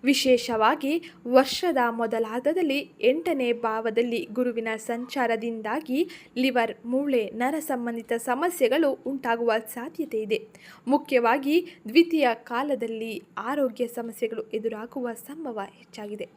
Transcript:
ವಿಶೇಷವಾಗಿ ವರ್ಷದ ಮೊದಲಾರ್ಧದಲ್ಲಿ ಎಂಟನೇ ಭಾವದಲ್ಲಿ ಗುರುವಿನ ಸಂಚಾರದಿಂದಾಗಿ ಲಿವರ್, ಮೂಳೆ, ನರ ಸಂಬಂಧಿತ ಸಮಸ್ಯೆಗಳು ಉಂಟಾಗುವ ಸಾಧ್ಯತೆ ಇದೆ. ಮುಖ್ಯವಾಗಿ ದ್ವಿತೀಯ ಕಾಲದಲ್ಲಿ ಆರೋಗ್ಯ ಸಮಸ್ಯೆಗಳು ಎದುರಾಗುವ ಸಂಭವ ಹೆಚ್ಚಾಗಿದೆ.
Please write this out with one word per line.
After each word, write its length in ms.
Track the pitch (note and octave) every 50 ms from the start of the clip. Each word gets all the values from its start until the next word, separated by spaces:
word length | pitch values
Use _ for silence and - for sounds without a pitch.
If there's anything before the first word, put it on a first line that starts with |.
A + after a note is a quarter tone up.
| -
ವಿಶೇಷವಾಗಿ 1000 | B3+ C#4 C4+ - C4 B3+ A#3+ A#3+ - A#3 A3 G#3+ A3 D4 D4+ - C4+ D4+ E4+ E4+ - - - -
ವರ್ಷದ 500 | A#3+ B3 C4 C#4 C4+ - - - F4+ D#4+ C4+ A#3+ A#3
ಮೊದಲಾರ್ಧದಲ್ಲಿ 1000 | A#3 A#3 A#3 A3 A3+ A3+ A3+ A3 A3 B3 B3 C#4+ D#4+ F4+ F4 D4 C4+ F#3+ - - - _
ಎಂಟನೇ 520 | - A#3 C4+ D#4+ E4+ F4+ D#4+ C#4 B3+ A#3+ A#3+
ಭಾವದಲ್ಲಿ 760 | A#3 A#3 A3+ A3 A3+ A3+ A#3 G#3+ A3+ A#3+ B3 A#3 A3+ - -
ಗುರುವಿನ 360 | G#3 A#3 B3+ B3 A3+ A#3 A3+ A3+ A3
ಸಂಚಾರದಿಂದಾಗಿ 1300 | A3 A3 - A#3 A#3 B3 B3 - C#4+ B3 A#3 A3+ A3 A3 A#3 A3+ A3 G#3+ G#3+ A3+ D4+ D#4 - B3+ C#4+ F4 F#4 - - - - _
ಲಿವರ್, 480 | B3 B3+ C4+ A#3+ B3 A#3 - - - -
ಮೂಳೆ, 460 | A#3 B3 C4 C#4+ D4 C4+ A#3+ A3 F#3+ -
ನರ 200 | A3 B3 C4 D4 D#4
ಸಂಬಂಧಿತ 540 | - - C#4 A#3+ A#3 A#3+ A#3 A#3 G#3+ - A#3
ಸಮಸ್ಯೆಗಳು 840 | A#3 A#3 C4 B3 C4 D#4+ F4+ E4+ - C4+ A3+ B3 D#4 E4 C#4 - - -
ಉಂಟಾಗುವ 480 | B3 C#4 C4+ - A#3+ A#3 A#3 A#3 A#3 A3 A3+ A3+
ಸಾಧ್ಯತೆ 540 | - - A#3+ A#3 D#4+ - - D#4 - - A3
ಇದೆ. 260 | A3 G3+ A3 G3 - - - - - - - - _
ಮುಖ್ಯವಾಗಿ 800 | A#3+ C4+ D4 - - C#4 B3 A#3 A3+ A#3+ C#4 C4+ C#4 D4+ F4 F4 - - - _
ದ್ವಿತೀಯ 420 | G#3+ A3 D#4+ E4+ E4+ - D#4 C#4 B3 A3+
ಕಾಲದಲ್ಲಿ 880 | - - - A#3+ A#3 C#4 D4 C#4 A3 A#3 A3 A3+ A3 A3 A3+ G#3+ - - _ -
ಆರೋಗ್ಯ 500 | - G#3 A#3 C#4 D4 C#4 B3+ G#3+ - B3
ಸಮಸ್ಯೆಗಳು 540 | A3+ - A#3+ A#3 A#3 A3 - A#3+ A3 A3+ G#3+
ಎದುರಾಗುವ 720 | A3 - - A#3 G#3+ A3+ A3 G#3 A3 A#3 - C#4 B3 A#3+ A3+
ಸಂಭವ 460 | A#3 - - C#4+ D#4+ D#4+ C4+ A3+ G#3+ G3 -
ಹೆಚ್ಚಾಗಿದೆ. 580 | - - - _ - - G#3 G#3 G#3 G#3 G3 - _